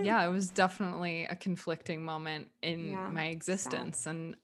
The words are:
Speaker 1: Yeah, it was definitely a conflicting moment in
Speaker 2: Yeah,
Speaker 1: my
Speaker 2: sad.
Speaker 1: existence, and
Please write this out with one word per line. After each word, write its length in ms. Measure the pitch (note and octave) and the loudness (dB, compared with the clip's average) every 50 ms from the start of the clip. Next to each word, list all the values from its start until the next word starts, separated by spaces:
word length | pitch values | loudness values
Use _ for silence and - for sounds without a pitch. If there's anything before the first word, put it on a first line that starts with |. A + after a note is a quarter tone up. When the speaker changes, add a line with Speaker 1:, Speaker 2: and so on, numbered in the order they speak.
| G3+ | 4
Speaker 1:
Yeah, 220 | G3+ A3 A3+ F3 | 4 6 6 6
it 40 | F3 | 4
was 200 | F3+ F#3+ G3 F3+ | 4 2 0 2
definitely 760 | F#3 - F#3 F#3 F#3 - G#3 F3+ F3+ E3+ F3 F3 E3 E3 D#3+ | 4 4 4 4 4 2 -2 -2 -2 0 -2 0 0 -2 -2
a 100 | - F#3 | -4 -6
conflicting 680 | F3+ - G3 F3 E3 - - D#3+ D#3+ - - E3+ D#3+ D#3+ | -4 0 0 0 0 0 -2 -2 -2 -2 -4 -4 -4 -2
moment 460 | D#3+ D#3+ D#3 D#3 D#3+ D#3 D3+ C#3+ - _ _ - | -4 -4 -4 -2 -4 -4 -4 -6 -10 _ _ -2
in 400 | E3 E3+ E3+ E3 D#3+ F#3+ F#3+ F#3 | -2 -2 -2 -2 -2 -4 -4 -4
Speaker 2:
Yeah, 100 | F#3+ F3+ | -2 -2
Speaker 1:
my 140 | E3 D#3 D#3+ E3 E3 - - F#3+ F#3+ - | 0 0 0 -2 -2 0 0 0 0 0
Speaker 2:
sad. 320 | - - - - D#3+ D#3+ | -2 -2 -2 -2 -4 -4
Speaker 1:
existence, 120 | - - | -4 -4
and 300 | D#3 D#3+ E3 E3 E3 - - | -4 -4 -4 -4 -6 -6 -2